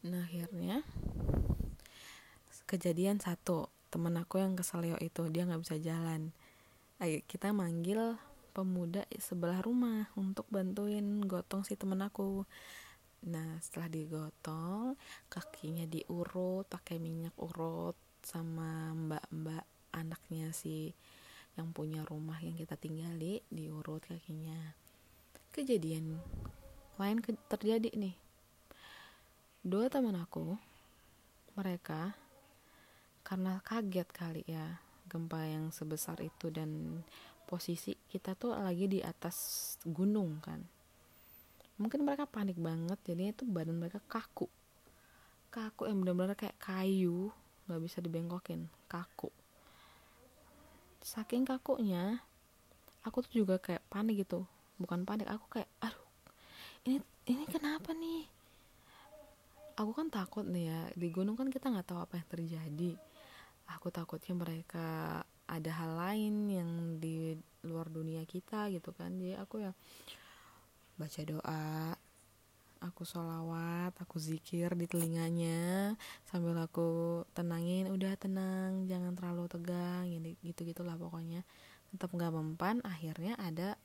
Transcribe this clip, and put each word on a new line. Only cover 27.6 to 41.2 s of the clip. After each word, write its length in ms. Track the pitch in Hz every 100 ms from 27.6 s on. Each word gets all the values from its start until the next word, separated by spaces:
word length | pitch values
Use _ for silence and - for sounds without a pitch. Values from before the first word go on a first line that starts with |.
| 208 226 226 214
nih. 240 | 196 180 - - - - - - - - - - - - - -
Dua 240 | 180 196 247
teman 320 | 277 240 185
aku, 400 | 170 - 160 202 - - - - - - - - - -
mereka 560 | 190 175 - 156 180 202 - - - - - - - - - -
karena 400 | - 190 185 185
kaget 440 | - 226 202 180 170
kali 320 | - 170 160
ya, 320 | 170 160 160 170 - - 180
gempa 320 | 170 165 160 156
yang 240 | 156 160
sebesar 480 | - 156 156 - 160
itu, 320 | 160 - 165
dan 480 | 160 156 156 160 165 165 - - -
posisi 500 | - 175 - 170 - - -
kita 240 | 185 -
tuh 240 | 190 240 220
lagi 320 | 196 175 196
di 160 | 190
atas 720 | - - 175 - - - - -
gunung 560 | 165 160 196 214 180 156
kan. 240 | 156 160 170 - - - - -